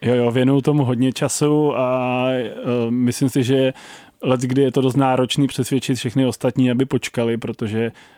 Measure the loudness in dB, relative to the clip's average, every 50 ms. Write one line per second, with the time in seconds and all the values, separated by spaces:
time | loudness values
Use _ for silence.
0 | -2 0 2 2 2 2 2 2 2 2 2 2 2 2 2 2 2 0 0 0
1 | 0 0 0 -2 -2 -4 -2 0 0 2 2 2 2 2 0 0 0 0 0 -2
2 | -2 -2 -2 0 0 0 0 -2 -4 -6 -8 -8 -4 -2 -2 0 0 0 0 0
3 | 0 0 0 0 -2 0 0 0 0 2 2 2 2 0 0 -4 -10 -20 -20 -20
4 | -20 -20 _ -6 -2 0 0 0 0 0 0 2 2 2 2 2 0 2 2 2
5 | 2 2 2 2 0 0 0 0 -2 -2 -2 -4 -4 -2 -2 -2 -2 -2 -4 -4
6 | -4 -4 0 0 0 0 0 -2 -2 -2 0 2 2 2 2 0 0 0 -2 -2
7 | -4 -4 -4 -2 -2 0 -2 -2 -4 -6 -8 -6 -6 -4 -2 -2 -4 -4 -6 -10
8 | -20 -20 -20